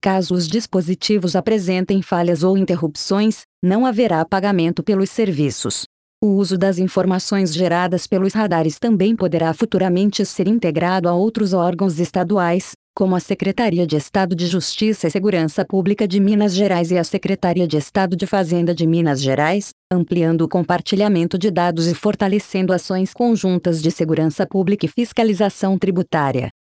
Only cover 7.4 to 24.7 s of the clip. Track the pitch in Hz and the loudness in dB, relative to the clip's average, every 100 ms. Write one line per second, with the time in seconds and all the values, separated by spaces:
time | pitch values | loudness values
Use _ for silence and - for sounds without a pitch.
7.4 | 190 156 180 170 180 175 - 190 190 214 | 0 0 0 0 0 -2 -2 0 0 0
8.4 | 214 170 160 151 240 214 190 226 185 160 | 0 2 0 -2 0 2 2 2 0 0
9.4 | 160 160 226 190 190 175 202 - 196 - | 0 0 0 0 2 2 0 0 -4 -2
10.4 | 185 226 180 156 170 185 175 175 214 220 | 0 0 0 0 0 0 0 2 0 0
11.4 | 208 185 170 165 190 156 175 190 175 202 | 0 2 0 0 -2 0 -2 -2 0 0
12.4 | 175 175 - - _ - 190 180 - 196 | 2 0 -4 -14 _ -2 0 0 -2 -4
13.4 | 196 196 233 170 175 151 - 202 190 175 | -2 0 0 0 0 0 -2 -2 0 0
14.4 | 175 180 - - 214 214 165 196 202 190 | -2 -2 -2 -2 -2 0 -2 0 0 0
15.4 | 160 - 185 190 185 202 208 196 196 208 | 0 -2 -2 0 0 0 0 2 2 4
16.4 | 208 180 202 175 165 180 165 196 - 196 | 2 2 2 2 2 0 0 -2 -2 -2
17.4 | 185 170 175 151 143 208 190 175 196 202 | 0 0 0 0 -2 -2 0 -2 -2 -2
18.4 | 175 175 170 170 160 165 165 135 139 135 | 0 0 0 0 2 2 2 0 0 0
19.4 | 151 196 196 - _ 180 165 175 165 165 | 2 0 -4 -14 _ -2 0 0 2 2
20.4 | 165 185 160 175 - 196 208 185 170 190 | 0 0 0 -2 0 0 2 2 0 0
21.4 | 208 180 175 165 165 165 208 208 202 208 | 0 0 0 0 0 0 -2 0 0 0
22.4 | - 196 185 180 - 185 190 - 240 226 | -2 -2 0 0 -2 -2 -2 0 0 2
23.4 | 190 180 175 165 156 - 156 160 160 - | 2 0 0 0 0 0 0 2 0 0
24.4 | 196 190 185 | -2 0 0